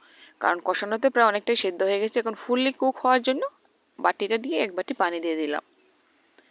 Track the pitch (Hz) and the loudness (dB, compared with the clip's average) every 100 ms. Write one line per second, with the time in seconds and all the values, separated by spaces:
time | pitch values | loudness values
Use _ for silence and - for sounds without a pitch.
0 | _ - - - - 175 - 185 208 220 | _ -20 -20 -4 -2 0 0 -2 -2 0
1 | 269 254 226 208 - 233 196 175 190 202 | 0 4 4 4 0 -2 0 0 0 2
2 | 220 240 226 214 - 247 262 262 262 262 | 0 -2 -4 -4 -2 0 0 0 0 2
3 | 254 254 247 269 539 - _ _ _ - | 2 2 2 -2 -2 -8 _ _ _ -2
4 | 175 185 202 226 254 320 220 175 - 269 | -2 0 -2 -4 -2 -2 -2 -4 -6 -2
5 | 180 170 170 156 151 147 - _ _ _ | -2 -2 -2 -2 -2 -4 -8 _ _ _
6 | _ _ _ _ _ | _ _ _ _ _